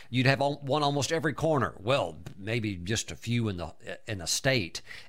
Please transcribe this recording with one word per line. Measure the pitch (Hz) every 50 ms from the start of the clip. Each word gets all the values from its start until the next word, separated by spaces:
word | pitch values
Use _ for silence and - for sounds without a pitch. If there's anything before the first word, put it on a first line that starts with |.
| - -
You'd | 117 127 123 139
have | 135 110
al-, | 139 143 147 -
one | 143 131 131 156
almost | 147 143 143 143 131 -
every | 165 160 135 156 127
corner. | - 143 160 156 135 110 78 - -
Well, | 95 110 135 135 101 87 - 87 - - - -
maybe | 95 104 113 123 110 107 98 87
just | 87 92 110 107 - -
a | 85 -
few | - 113 120 120 113 104
in | 95 87
the, | 82 76 - - - 98 90 - - -
in | 110 95
a | 80 78
state, | - - - 135 135 123 90 80 - - - - - - -